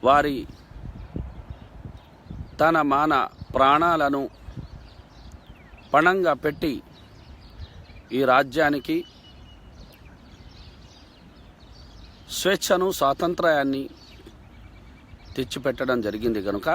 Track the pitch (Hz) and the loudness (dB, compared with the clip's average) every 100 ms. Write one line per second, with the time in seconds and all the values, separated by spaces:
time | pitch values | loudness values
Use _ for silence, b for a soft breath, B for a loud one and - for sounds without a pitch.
0 | 117 143 147 135 - - - - - - | 6 4 4 -4 -8 -16 -20 -16 -16 -14
1 | - - - - - - - - - - | -12 -12 -12 -14 -18 -18 -18 -18 -18 -18
2 | - - - - - - 156 160 147 139 | -20 -20 -18 -16 -14 2 2 4 2 2
3 | 156 139 113 - - 127 135 147 170 160 | 2 2 0 -6 -8 2 6 6 4 2
4 | 143 139 135 - - - - - - - | 2 0 -4 -10 -18 -16 -16 -18 -20 -20
5 | - - - - - - - - - 143 | -20 -20 -20 -20 -20 -20 -20 -20 0 4
6 | 170 190 175 135 151 151 165 117 - - | 4 4 2 0 -2 -2 -4 -4 -10 -20
7 | - - - - - - - - - - | -20 -20 -20 -20 -20 -18 -18 -18 -20 -20
8 | - 120 135 127 139 135 151 147 143 160 | -6 0 4 4 4 2 0 0 -2 -4
9 | - - - - - - - - - - | -6 -20 -20 -20 -20 -20 -20 -20 -20 -20
10 | - - - - - - - - - - | -20 -20 -20 -20 -20 -20 -20 -20 -20 -20
11 | - - - - - - - - - - | -20 -20 -20 -20 -20 -20 -20 -20 -20 -20
12 | - - - - 180 196 - 180 185 180 | -20 -20 -12 -2 0 0 2 2 2 2
13 | 139 139 170 175 170 151 139 135 135 - | 0 2 -2 0 2 2 0 -2 -6 -14
14 | - - - - - - - - - - | -20 -20 -20 -20 -20 -20 -20 -20 -20 -20
15 | - - - - 127 - 131 120 131 123 | -20 -20 -12 -8 -6 -4 -4 -2 -2 0
16 | 104 107 117 107 98 98 151 | -2 -2 -2 -2 -2 -2 -2